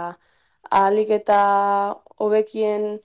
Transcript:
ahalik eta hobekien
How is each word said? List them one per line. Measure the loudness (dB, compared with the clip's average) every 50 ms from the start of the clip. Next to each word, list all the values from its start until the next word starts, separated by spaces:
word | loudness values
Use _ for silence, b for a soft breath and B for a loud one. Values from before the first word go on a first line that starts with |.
| -8 -10 -12 -16 _ _ _ _ _ _ _ _ -8 -2
ahalik | 0 2 2 2 2 0 0 0
eta | -2 -2 0 2 2 2 4 4 2 2 2 0 0 0 -2 -4 -6 -10 _ -16 -10
hobekien | -6 -2 0 0 0 0 -2 -4 -4 -2 -2 -2 -2 -4 -6 -8 -10 -14